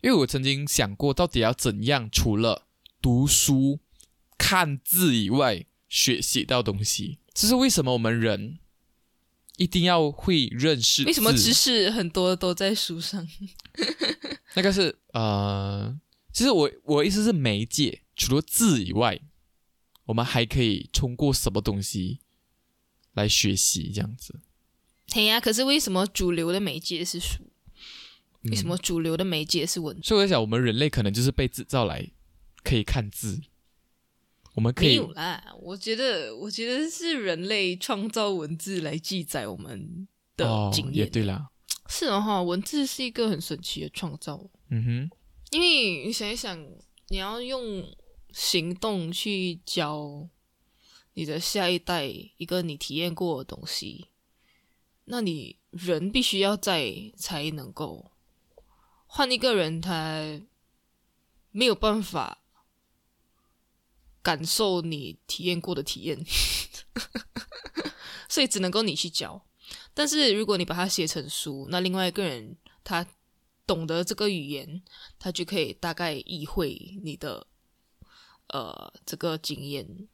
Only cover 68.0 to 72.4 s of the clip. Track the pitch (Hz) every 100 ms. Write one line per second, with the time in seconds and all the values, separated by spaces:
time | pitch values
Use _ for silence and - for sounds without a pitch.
68 | - - - - 269 208 185 208 220 147
69 | 175 - - - _ _ - - - -
70 | 294 302 277 202 214 196 175 165 185 -
71 | 156 165 143 - - 135 135 180 185 185
72 | 185 180 185 123